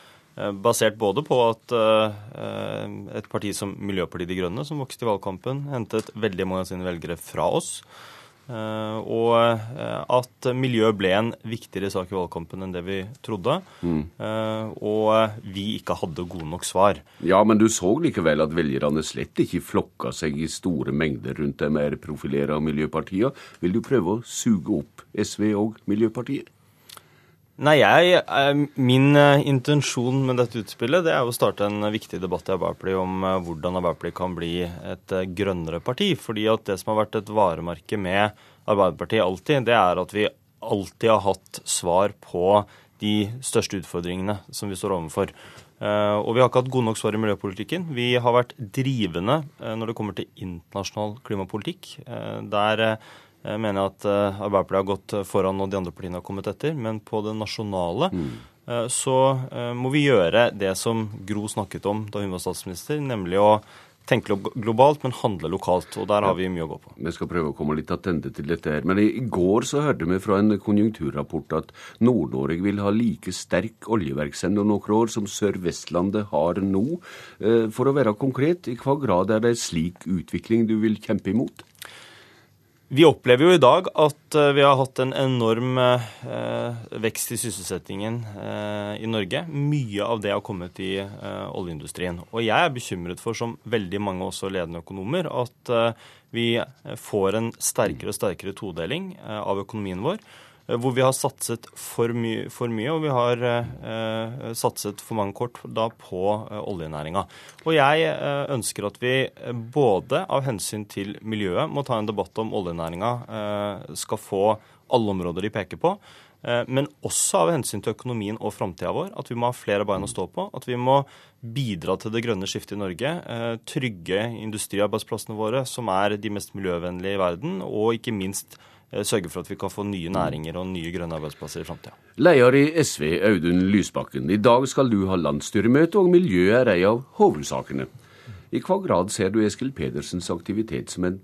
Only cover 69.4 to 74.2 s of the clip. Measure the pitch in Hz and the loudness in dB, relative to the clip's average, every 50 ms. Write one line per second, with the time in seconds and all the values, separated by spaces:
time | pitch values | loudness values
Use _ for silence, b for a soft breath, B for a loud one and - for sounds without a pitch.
69.4 | 87 92 101 113 135 - 151 143 151 147 101 - 82 82 92 95 98 107 98 98 | 4 4 4 2 2 0 0 0 0 0 0 0 0 0 0 0 0 2 2 4
70.4 | 107 107 104 98 - 107 104 104 107 113 110 - 80 69 71 73 71 - - 76 | 4 4 2 2 0 2 2 4 4 2 0 -2 -6 -6 -4 -4 -6 -6 -6 -8
71.4 | 69 - 80 78 76 - - B B B B B 110 123 127 101 76 60 62 65 | -6 -4 -4 -4 -4 -6 -12 B B B B B 2 4 4 4 0 -2 -2 -2
72.4 | 69 69 82 85 95 101 101 104 101 101 104 113 120 110 - - - 92 92 - | -2 -2 -2 0 0 0 0 0 0 0 2 2 2 0 0 -2 -6 -8 -8 -8
73.4 | - - - 90 - 110 - _ - 104 110 110 82 69 67 71 | -4 0 0 0 0 0 -6 _ -4 -2 0 0 0 0 -2 -2